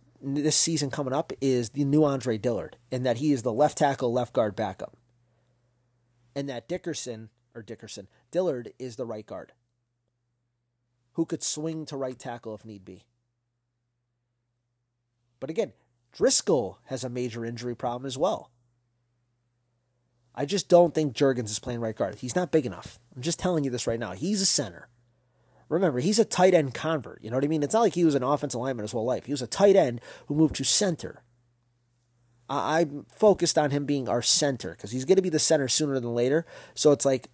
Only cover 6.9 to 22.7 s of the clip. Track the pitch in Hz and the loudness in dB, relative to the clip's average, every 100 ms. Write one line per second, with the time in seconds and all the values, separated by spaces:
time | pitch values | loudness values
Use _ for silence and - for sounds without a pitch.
6.9 | 143 127 110 113 _ _ 120 104 110 107 | -8 -8 -10 -14 _ _ -18 -14 -14 -14
7.9 | - 98 _ - 170 185 127 117 - 127 | -16 -16 _ -8 -2 -2 -2 -8 -12 -12
8.9 | 113 117 110 107 95 - _ _ _ _ | -10 -8 -10 -12 -14 -16 _ _ _ _
9.9 | _ _ _ _ _ _ _ _ _ _ | _ _ _ _ _ _ _ _ _ _
10.9 | _ _ - 160 160 - 156 160 160 147 | _ _ -4 -4 -4 -4 -4 -6 -8 -8
11.9 | 139 131 127 - 120 110 107 110 101 95 | -6 -8 -8 -12 -12 -12 -14 -14 -18 -18
12.9 | 92 _ _ _ _ _ _ _ _ _ | -20 _ _ _ _ _ _ _ _ _
13.9 | _ _ _ _ _ _ _ _ _ _ | _ _ _ _ _ _ _ _ _ _
14.9 | _ _ _ _ - 139 165 160 - _ | _ _ _ _ -14 -8 -4 -4 -6 _
15.9 | _ _ - 233 - - 147 95 92 - | _ _ 0 4 4 4 2 0 -8 -10
16.9 | 131 127 123 123 117 113 120 123 120 123 | -8 -6 -4 -4 -4 -8 -6 -8 -6 -4
17.9 | 123 135 127 180 196 - _ _ _ _ | -4 -6 -2 -2 -2 -8 _ _ _ _
18.9 | _ _ _ _ _ _ _ _ _ _ | _ _ _ _ _ _ _ _ _ _
19.9 | _ _ _ _ - 143 196 - 175 175 | _ _ _ _ -8 -4 -2 6 6 6
20.9 | - 151 113 139 123 107 110 127 120 113 | 2 -2 2 2 2 -4 -6 -6 -4 -4
21.9 | - 95 - 123 180 180 160 120 | -2 -4 -4 -4 -4 0 0 0